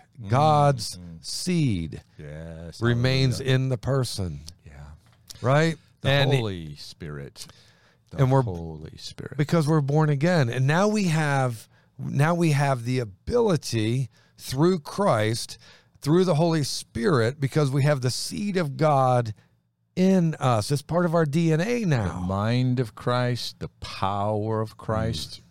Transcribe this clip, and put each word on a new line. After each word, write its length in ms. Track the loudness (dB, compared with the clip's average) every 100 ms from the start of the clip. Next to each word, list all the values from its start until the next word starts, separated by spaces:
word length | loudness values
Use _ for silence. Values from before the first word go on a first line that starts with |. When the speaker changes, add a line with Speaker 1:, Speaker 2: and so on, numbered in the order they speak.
| _ -16
Speaker 1:
Mm, 80 | -2
Speaker 2:
God's 680 | 2 4 4 4 2 -6 -12
Speaker 1:
mm. 260 | -16 -14
Speaker 2:
seed, 760 | -10 -6 -2 0 2 0 -4 -10 -16 -18
Speaker 1:
Yes, 640 | -16 -14 -14 -14 -16 -2
Speaker 2:
"remains 560 | 0 2 2 2 2 0
Speaker 1:
hallelujah. 160 | 0
Speaker 2:
in 140 | 0 0
the 100 | -2
person." 640 | -2 -2 -2 -4 -6 -8 -14 -20 -20
Speaker 1:
Yeah. 60 | -20 -18 -20 _ _ -20 -6
Speaker 2:
Right? 360 | 0 2 2 -2 _ _
Speaker 1:
The 80 | 0
Speaker 2:
And 220 | 2 2
Speaker 1:
Holy 400 | 2 0 -4 -10 -14
Spirit. 720 | -16 -14 -12 -12 -12 -16 -20 -20 -20 _ _ _ _
The 80 | 0
Speaker 2:
and 140 | 4
we're 100 | 4
Speaker 1:
Holy 540 | 2 -4 -10 -12 -14 -16
Spirit. 380 | -16 -14 -8 -4
Speaker 2:
because 320 | 0 2 2
we're 120 | 2
born 300 | 2 2 2
again. 380 | 2 2 2 2
And 180 | 2 2
now 220 | 2 2
we 160 | 2
have, 640 | 2 2 2 0 0 -4 -14 _ _ -12
now 360 | -4 0 2
we 180 | 2 2
have 320 | 2 2 0
the 140 | -2 -4
ability 1120 | -4 -8 -2 2 2 0 0 -2 0 -2 -4 _ _ -18
through 400 | -6 0 2 2
Christ, 800 | -4 0 2 2 2 -2 -8 -14 -20 -20 _ _
through 220 | 2 2
the 120 | 4 2
Holy 260 | 2 0
Spirit, 800 | -2 -6 -8 -2 2 2 2 0
because 280 | -2 0 0
we 100 | 2
have 200 | 2 2
the 80 | -2
seed 440 | -4 -6 -4 -2 -2
of 200 | -4 0
God 580 | 2 4 4 2 0 -8 _ _ _ _ _ 2
in 400 | 4 4 2 0
us. 340 | 2 2 0
It's 120 | -2
part 220 | -2 0
of 120 | 2 2
our 100 | 2
D 260 | 2 2
N 80 | 2
A 240 | 0 0
now. 360 | 2 2 0 -2
Speaker 1:
The 60 | -2
mind 520 | 0 0 2 2 0
of 160 | -2
Christ, 640 | -4 -2 0 0 -2 -6 -10
the 120 | -12 -12
power 800 | -14 -4 -2 0 -2 -2 -2 -2
of 160 | -4 -8
Christ 640 | -4 -2 -2 -4 -8 -14 -20